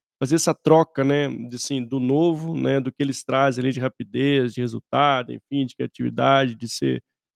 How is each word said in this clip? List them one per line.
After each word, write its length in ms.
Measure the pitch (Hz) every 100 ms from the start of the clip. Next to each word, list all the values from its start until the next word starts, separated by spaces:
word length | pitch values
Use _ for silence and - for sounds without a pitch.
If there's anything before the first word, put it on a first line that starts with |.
| _ -
fazer 160 | 131 160
essa 180 | 180
troca, 500 | 151 - 160 165 -
né, 260 | 135 147 139
de 260 | 117 120 120
assim, 280 | - 139
do 160 | 117 131
novo, 560 | 127 143 170 156 165 156
né, 240 | 131 139
do 100 | 127
que 100 | -
eles 200 | 139 127
trazem 400 | - 131 139 127
ali 100 | 131
de 60 | 127
rapidez, 720 | 127 - 95 117 139 139 123
de 80 | 110
resultado, 720 | 123 113 - 131 143 135 120
enfim, 320 | 120 - 139 127
de 100 | -
criatividade, 800 | 123 - 123 117 131 135 131 113
de 120 | 117
ser 320 | - 135 123 _ _ _